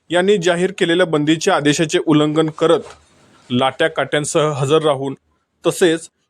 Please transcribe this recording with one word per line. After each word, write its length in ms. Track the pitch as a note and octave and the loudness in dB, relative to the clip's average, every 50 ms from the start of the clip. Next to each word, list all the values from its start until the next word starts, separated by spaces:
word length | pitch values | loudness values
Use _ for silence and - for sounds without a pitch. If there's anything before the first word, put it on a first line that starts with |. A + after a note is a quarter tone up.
| _ - | _ -4
यांनी 280 | D#3+ F3 F3+ G3 G#3 G#3 | -2 0 2 2 2 2
जाहीर 360 | D#3+ F3 E3+ E3+ F3+ - - - | 2 0 0 0 0 -2 -2 -2
केलेल्या 280 | F#3+ E3+ E3 F3 F#3 | -2 0 2 2 0
बंदीच्या 500 | E3+ D#3+ D3+ D3 D3 D#3+ E3 - G3+ F#3 | 0 0 -2 0 0 0 0 0 0 0
आदेशाचे 440 | D#3 C#3+ D3 D3 D3+ E3+ D#3 D#3 F3+ - | 2 2 0 0 0 0 -2 -2 -2 0
उल्लंघन 440 | E3 D3+ D3+ D3+ D3+ D3+ D#3+ D#3+ D#3+ | 2 2 2 2 0 0 0 -2 -2
करत 300 | D#3 - E3+ D#3+ E3 C#3+ - - - - _ _ _ _ _ _ _ _ _ - | -2 -2 0 2 2 0 -2 -6 -18 -20 _ _ _ _ _ _ _ _ _ -6
लाट्या 360 | B2 B2 C3 C3 B2+ - E3 D#3+ | -2 0 0 0 -2 -2 -2 -2
काट्यांसह 600 | D#3+ - C#3 C3+ - D3+ D3 - - E3+ D3 D3+ | -2 -4 -4 -2 -2 -4 -2 -2 0 0 0 0
हजर 320 | D3+ C3 D3 C3 D3+ D#3+ | -2 -2 -2 0 0 2
राहून, 340 | D3+ D3+ C#3+ C3 C3+ C#3 C3+ - _ _ _ _ _ _ _ _ - E3+ | 2 0 -2 -2 -4 -10 -10 -12 _ _ _ _ _ _ _ _ -2 -2
तसेच 420 | E3 - F#3+ E3+ D#3+ E3 - - _ _ _ | 0 2 2 2 2 0 -4 -10 _ _ _